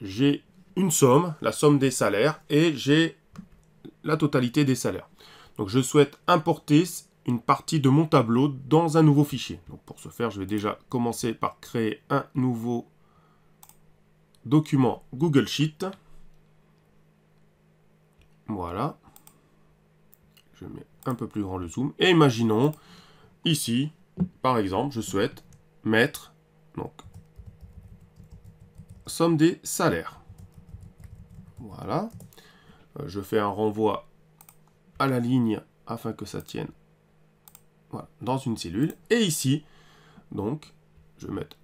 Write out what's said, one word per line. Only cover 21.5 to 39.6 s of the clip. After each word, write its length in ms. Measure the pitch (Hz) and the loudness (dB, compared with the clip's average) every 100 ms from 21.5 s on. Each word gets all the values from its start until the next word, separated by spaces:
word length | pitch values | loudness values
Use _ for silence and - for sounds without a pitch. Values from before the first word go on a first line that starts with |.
| 92 | -6
le 140 | 87 | -6
zoom. 240 | - 143 - | -6 -6 0
Et 120 | 175 | 4
imaginons, 640 | 170 143 113 113 107 147 151 - - - - - _ - | 6 6 4 2 2 0 -2 -16 -20 -20 -20 -20 _ -2
ici, 480 | 151 - 120 151 - _ - 185 - | -2 0 -2 -2 -8 _ -6 -6 -2
par 160 | 131 120 | 0 0
exemple, 360 | 98 95 139 | 0 -2 -4
je 60 | 117 | -6
souhaite 460 | 101 95 113 - - - _ _ 107 | -4 -2 -2 -4 -20 -20 _ _ 0
mettre, 480 | 110 269 - - _ _ _ _ - | 2 2 0 -16 _ _ _ _ -12
donc, 160 | - - - - - - - - - - - - - - - - - - - - - - - | -12 -14 -20 -20 -20 -20 -20 -20 -20 -20 -20 -20 -20 -20 -20 -20 -20 -20 -20 -20 -20 -20 -14
somme 320 | - 170 160 | 0 2 4
des 240 | 160 196 | 4 2
salaires. 560 | - - 170 85 - - - - - - - - - - - - - - - - | -8 -2 0 0 -6 -16 -20 -20 -20 -20 -20 -20 -20 -20 -20 -20 -20 -20 -20 -20
Voilà. 500 | 107 - 95 143 226 - - - - - - - - - | -18 -12 -6 -4 -6 -12 -20 -20 -20 -20 -20 -20 -18 -14
Euh, 60 | 80 | -10
je 140 | 98 | -10
fais 180 | 95 110 | -4 -2
un 80 | 104 | -2
renvoi 600 | 98 107 104 107 98 - _ _ _ - _ _ _ _ - | -2 -4 0 -2 -2 -10 _ _ _ -20 _ _ _ _ -4
à 80 | 135 | -2
la 140 | 127 | 0
ligne 400 | 120 127 117 101 - _ - | 0 2 2 -2 -6 _ -12
afin 240 | 113 113 | -10 -8
que 140 | 107 104 | -10 -10
ça 160 | 98 | -12
tienne, 260 | - 110 - - _ _ _ _ _ _ _ - _ _ _ | -10 -10 -10 -12 _ _ _ _ _ _ _ -20 _ _ _
voilà, 200 | 117 - _ | -16 -16 _
dans 160 | 123 131 | -6 -4
une 200 | 123 107 | -4 -6
cellule. 380 | 87 92 160 - _ | -6 -4 -4 -6 _
Et 80 | 233 | 0
ici, 460 | 202 151 135 147 | 0 0 -2 -2